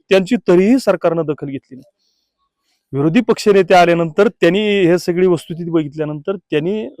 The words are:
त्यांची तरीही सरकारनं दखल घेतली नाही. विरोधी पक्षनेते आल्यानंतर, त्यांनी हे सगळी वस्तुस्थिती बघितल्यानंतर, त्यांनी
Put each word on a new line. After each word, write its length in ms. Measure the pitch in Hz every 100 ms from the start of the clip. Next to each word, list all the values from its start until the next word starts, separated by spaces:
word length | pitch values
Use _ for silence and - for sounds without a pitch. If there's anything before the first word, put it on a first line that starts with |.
| _
त्यांची 260 | 190 180 240
तरीही 440 | - 175 196 262
सरकारनं 420 | 214 180 175 165 151
दखल 220 | 147 143
घेतली 280 | 135 - 131
नाही. 160 | - _ _ _ _ _ _ _ _ _ _ 135
विरोधी 240 | 156 185
पक्षनेते 520 | 233 - - 196 180
आल्यानंतर, 540 | 185 175 170 165 156 214
त्यांनी 320 | - 170 185
हे 400 | 214 202 170 175
सगळी 280 | - 175 185
वस्तुस्थिती 420 | 170 - 165 170
बघितल्यानंतर, 680 | 165 147 151 151 151 143 196
त्यांनी 540 | - 151 160 214 233 -